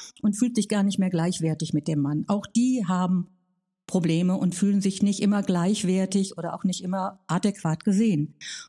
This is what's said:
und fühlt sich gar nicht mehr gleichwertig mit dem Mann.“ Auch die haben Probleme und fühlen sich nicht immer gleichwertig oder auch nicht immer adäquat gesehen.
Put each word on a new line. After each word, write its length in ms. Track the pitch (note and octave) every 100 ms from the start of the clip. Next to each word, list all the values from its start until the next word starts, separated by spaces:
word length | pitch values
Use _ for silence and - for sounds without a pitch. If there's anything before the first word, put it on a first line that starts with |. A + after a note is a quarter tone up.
| - -
und 140 | G#3+
fühlt 200 | G#3 B3
sich 140 | A#3 G3+
gar 140 | G#3
nicht 160 | G3 F#3+
mehr 100 | F#3
gleichwertig 640 | F3 E3+ F3+ D#3+ D#3 D#3+
mit 160 | D3 D#3+
dem 120 | D3+
Mann.“ 240 | C#3 D3+ -
Auch 180 | G3+
die 400 | - A#3 B3+ B3+ F#3
haben 420 | F#3 F3+ F#3 - _ _ _ _ _ -
Probleme 500 | F#3 E3 E3 F3+ F#3+
und 180 | F3+
fühlen 280 | - G3+ G3+
sich 200 | F#3+ G3
nicht 200 | G3+ G3
immer 200 | G3+ G3+
gleichwertig 920 | G3 F3 F3+ G#3 F3+ F#3 F#3+ F#3+ G3 -
oder 160 | E3+
auch 120 | -
nicht 180 | F#3+ F3+
immer 380 | F3+ F#3+ G3 G3 -
adäquat 600 | E3+ G#3 G3 E3 D#3+ G#3+
gesehen. 480 | G3 A3+ D3+ D3+ - - -